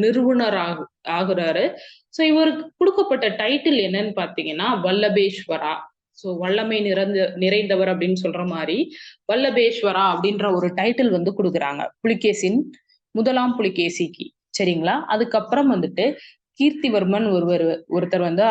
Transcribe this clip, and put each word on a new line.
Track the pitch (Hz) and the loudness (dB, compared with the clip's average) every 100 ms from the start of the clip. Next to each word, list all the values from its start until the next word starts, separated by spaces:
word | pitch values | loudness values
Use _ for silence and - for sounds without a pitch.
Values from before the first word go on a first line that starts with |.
நிறுவனர் | 214 240 247 247 226 196 | 2 2 2 2 2 0
ஆகு-, | 175 165 147 _ - 170 | -2 -6 -10 _ -6 -2
ஆகுறாரு. | 185 185 165 165 262 - - - _ - | 0 0 0 0 0 -4 -18 -20 _ 0
So, | 311 | 4
இவருக்கு | 311 320 302 - _ | 4 4 0 -10 _
கொடுக்கப்பட்ட | 370 370 392 - 220 175 | 2 2 0 0 0 -2
டைட்டில் | 214 277 330 269 190 | -2 0 2 2 2
என்னன்னு | 190 214 196 | -2 -2 -4
பாத்தீங்கன்னா | 170 - 156 156 214 233 180 | -6 -6 -6 -4 -2 -2 0
வல்லபேஸ்வரா. | 196 208 196 196 196 - 160 151 156 - _ _ _ | 2 2 2 0 -2 -8 -6 -4 -6 -10 _ _ _
So, | 196 175 | -10 -6
வல்லமை | 180 202 220 220 202 | -2 -2 0 -2 0
நிறைந்த-, | 190 196 196 185 180 | 0 0 0 -2 0
நிறைந்தவர் | 185 208 202 190 185 | 0 2 0 0 0
அப்படின்னு | 180 180 185 | 0 0 0
சொல்ற | 180 165 180 | -2 -4 -4
மாதிரி | 165 156 196 339 - - - - | -4 -2 -2 -4 -6 -20 -14 -2
வல்லபேஸ்வரா | 226 269 240 233 233 202 185 196 | 0 2 2 2 2 0 2 2
அப்படின்ற | 170 185 208 208 180 | 2 0 0 0 0
ஒரு | 175 180 | 0 0
டைட்டில் | 208 240 247 185 | -2 2 2 2
வந்து | 175 196 | 0 0
கொடுக்குறாங்க | 185 165 143 143 - - 226 | -2 0 -4 -4 -8 -4 -2
புலிகேசின், | 226 214 208 185 233 302 - _ _ _ 214 | 0 0 0 0 0 -2 -10 _ _ _ -2
முதலாம் | 226 254 247 240 | 0 2 0 0
புலிகேசிக்கு, | 202 185 170 170 170 - - _ _ - | -2 0 -2 -2 -6 -6 -16 _ _ -2
சரிங்களா? | 185 170 165 254 - 220 | 0 0 0 -2 -2 -2
அதுக்கப்புறம் | 233 220 - 262 285 240 | 0 0 0 2 2 2
வந்துட்டு | - - 233 - - _ _ _ | -2 0 -2 -2 -14 _ _ _
கீர்த்திவர்மன் | 285 302 269 214 190 202 220 180 | 0 2 0 2 2 0 2 2
ஒருவர், | 170 175 165 160 - 175 | 2 2 0 -2 -2 -2
ஒருத்தர் | 180 185 175 | 0 0 0
வந்து | 170 220 | 2 2